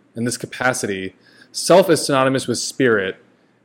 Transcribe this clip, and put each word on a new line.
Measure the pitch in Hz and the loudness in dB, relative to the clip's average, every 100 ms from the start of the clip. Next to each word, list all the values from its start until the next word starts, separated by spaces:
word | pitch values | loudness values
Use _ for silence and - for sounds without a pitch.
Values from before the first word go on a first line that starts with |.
| _ - | _ -8
In | |
this | 120 120 | -6 -6
capacity, | - - 127 123 110 95 95 - _ - _ | -10 -4 -2 -2 -4 -6 -8 -14 _ -20 _
self | - - 170 185 | -6 4 4 6
is | 151 | 2
synonymous | - 139 131 131 123 | 2 0 2 0 -4
with | 113 | -6
spirit | - - 131 107 95 - _ _ _ _ | -6 0 2 2 -2 -8 _ _ _ _